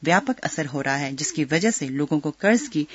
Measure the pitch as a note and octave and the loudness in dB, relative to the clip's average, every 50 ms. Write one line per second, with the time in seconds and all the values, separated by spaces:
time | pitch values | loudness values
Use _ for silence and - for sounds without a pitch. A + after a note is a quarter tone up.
0 | - E3 F3 G3 D4 C4+ B3 - - - - E3 D3+ C3+ C3 C#3 C3+ C3+ C3+ C#3 | 2 4 4 4 4 2 -4 -2 -4 -6 -4 -4 -6 -4 -4 -4 -2 0 -2 -2
1 | C#3+ C3+ C3+ C3+ D3+ - - D#3 D3 C3+ D#3 E3+ F#3+ A3+ A3+ - D3 C3 C3 C#3+ | -2 -4 -4 -4 -6 -4 -2 -2 0 2 2 2 2 2 0 0 -4 -4 -2 -2
2 | D3 - D#3+ D3 - D3+ - - - G3+ A#3 A#3+ D4 C4 - D#3 D3 - | 0 0 0 0 -2 -2 -4 0 2 4 4 4 2 -2 -4 -4 -4 -4